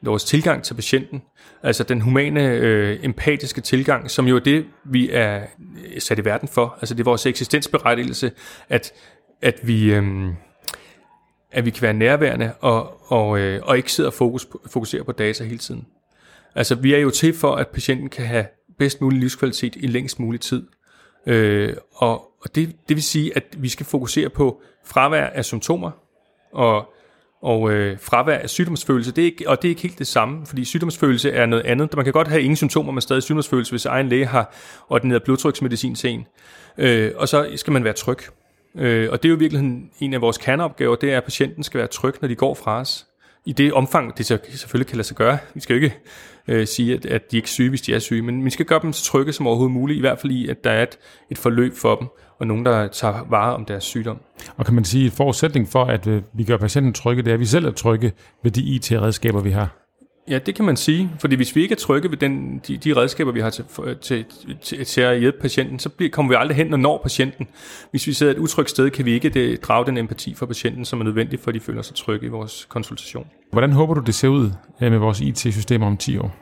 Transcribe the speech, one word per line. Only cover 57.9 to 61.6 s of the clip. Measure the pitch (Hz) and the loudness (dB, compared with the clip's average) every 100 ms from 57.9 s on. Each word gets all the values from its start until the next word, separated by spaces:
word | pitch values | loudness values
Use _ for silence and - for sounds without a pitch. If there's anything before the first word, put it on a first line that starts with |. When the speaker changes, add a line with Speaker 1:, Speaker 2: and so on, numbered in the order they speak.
| 113 117 - - _ | 2 0 -2 -14 _
Speaker 2:
ved | 120 | -2
de | 117 | 0
I | 131 131 | -2 -2
T-redskaber, | - 113 104 110 117 101 | 0 0 2 0 0 0
vi | 101 | 0
har? | 98 101 - _ _ _ _ - | 0 -2 -6 _ _ _ _ -4
Speaker 1:
Ja, | 135 | -4
det | - | -4
kan | 196 | 0
man | 208 139 | 2 2
sige, | - 156 185 160 | 2 2 0 -2
fordi | 151 135 | 0 2
hvis | 123 | 2
vi | - | 2